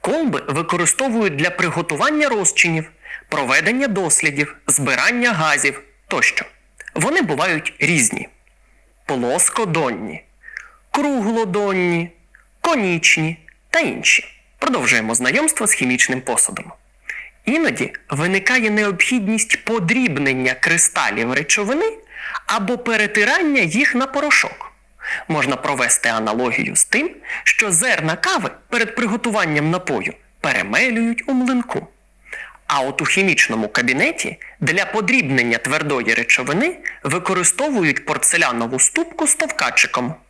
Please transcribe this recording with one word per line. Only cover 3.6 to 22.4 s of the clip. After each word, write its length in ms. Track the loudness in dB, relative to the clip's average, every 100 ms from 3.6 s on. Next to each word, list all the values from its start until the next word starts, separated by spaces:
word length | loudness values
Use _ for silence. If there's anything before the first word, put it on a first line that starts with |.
| 2 0 0
дослідів, 680 | 0 0 2 0 0 -4 -4 -2
збирання 640 | 0 2 2 2 2 2
газів 480 | 2 2 2 0 -4 -16 _ _
тощо. 380 | 0 0 0 -8 _ _ _ -10 -4
Вони 260 | 0 0
бувають 520 | 0 0 0 0 -4 -2
різні: 500 | 0 2 0 -2 -10 _ _ _ _ _ _ _ -6
плоскодонні, 1160 | -2 0 0 0 0 0 0 0 -2 -8 -12 _ _ -18 -18 -18 -20 _
круглодонні, 1200 | 0 0 0 0 0 0 0 0 0 2 0 -4 -10 _ _ _ _
конічні 760 | 0 2 2 2 2 2 0 -4 -16 _ _
та 100 | -2
інші. 460 | 0 -2 2 2 0 -20 _ _
Продовжуємо 560 | -2 0 2 2 2 0
знайомство 520 | 2 2 0 0 0
з 60 |
хімічним 480 | 0 0 2 0 0
посудом. 500 | -2 0 0 -2 -12 -18 _ _ -16 -14 -14 _ -2
Іноді 480 | 0 0 0 -6 -8 -8
виникає 600 | -4 0 0 2 2 2
необхідність 960 | 2 0 0 0 0 0 -2 -2 -4 -2
подрібнення 880 | -2 0 2 2 2 0 2 0
кристалів 800 | 0 0 2 2 2 0 0 0
речовини 600 | -2 0 0 0 0 -2 -4 -18 -14 -10 -8